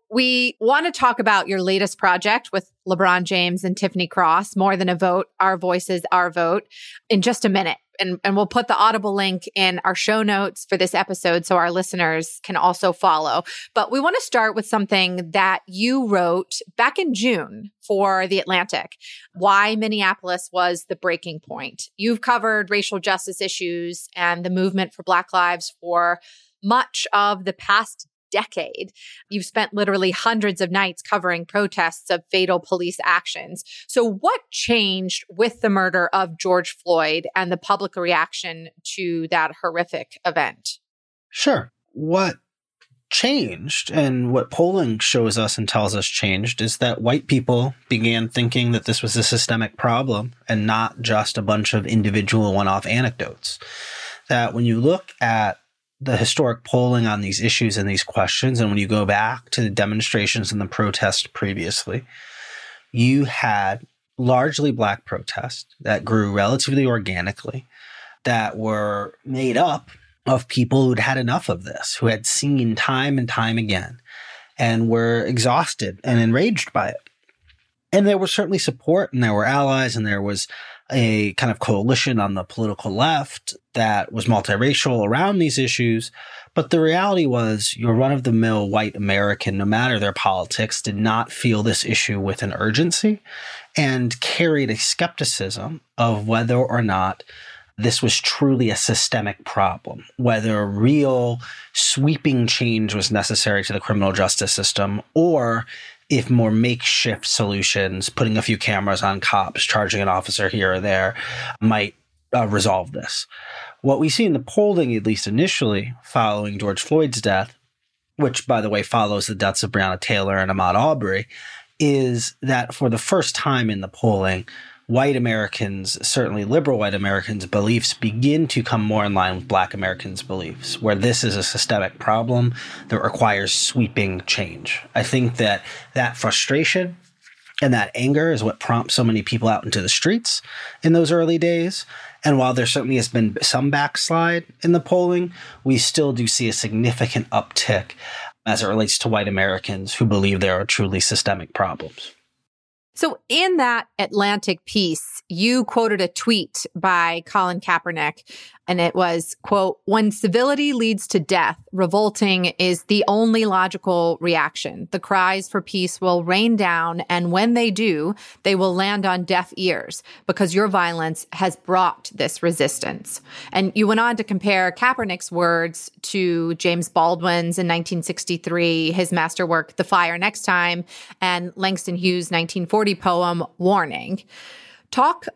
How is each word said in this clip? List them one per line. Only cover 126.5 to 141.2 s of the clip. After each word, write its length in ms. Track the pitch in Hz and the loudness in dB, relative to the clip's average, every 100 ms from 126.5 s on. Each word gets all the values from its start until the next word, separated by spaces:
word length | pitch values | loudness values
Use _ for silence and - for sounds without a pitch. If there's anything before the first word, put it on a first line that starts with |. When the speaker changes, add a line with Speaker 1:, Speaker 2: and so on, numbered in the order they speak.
| 143 240 120 | 0 2 0
Speaker 2:
white 160 | 104 | 0
Americans' 540 | 98 101 98 98 107 92 | 0 0 -2 -2 -8 -2
beliefs 480 | 104 101 117 - - | 0 2 2 0 -2
begin 520 | 110 110 135 151 156 | -4 0 2 2 0
to 140 | - | -2
come 220 | 113 113 | 0 0
more 200 | 107 107 | 2 0
in 120 | 104 98 | 2 2
line 180 | 92 | 0
with 140 | 92 127 | -2 -2
Black 260 | 98 92 | 0 0
Americans' 480 | 101 92 92 98 95 | -2 -4 -4 -8 -12
beliefs, 580 | - 95 80 - - - | -8 -8 -8 -10 -10 -4
where 140 | 110 | 0
this 300 | 101 120 120 | 2 2 2
is 120 | 117 98 | 0 -2
a 60 | |
systemic 560 | 92 - - 104 92 - | -2 -2 -2 0 -2 -2
problem 560 | - 110 117 123 123 120 - - - | 0 0 2 2 2 0 -10 -16 -6
that 120 | 110 | -2
requires 500 | 113 - 113 101 98 | -2 2 2 2 0
sweeping 720 | - - 127 110 - 98 90 - | -2 0 0 0 0 -2 -2 -4
change. 560 | - 90 85 - - - | -4 -4 -8 -8 -8 -4
I 80 | 117 | -4
think 360 | 120 131 123 120 | 0 2 0 2
that 260 | 110 98 - - - 131 | 0 0 -4 -16 -8 -2
that 220 | 123 120 | -2 -2
frustration 800 | 113 - - 143 165 185 180 175 _ _ - - - - | -2 0 0 0 2 0 -2 -6 _ _ -20 -20 -16 -2
and 100 | 143 | 2
that 160 | 120 101 123 | 2 0 -2
anger 360 | 127 147 165 | 0 2 2
is 120 | 139 | 0
what 160 | 107 - | -2 -2
prompts 340 | - 120 117 | 0 0 0
so 100 | - | 0
many 200 | 117 110 | 2 2
people 240 | 101 117 110 | 0 0 2
out 180 | 107 110 | 0 0
into 160 | 107 | -2
the 80 | 92 | 0
streets 540 | - 165 226 - - - - - - | 0 2 0 0 -4 -6 -14 -14 -2
in 100 | 160 | 4
those 180 | 170 156 | 4 4
early 280 | 170 | 2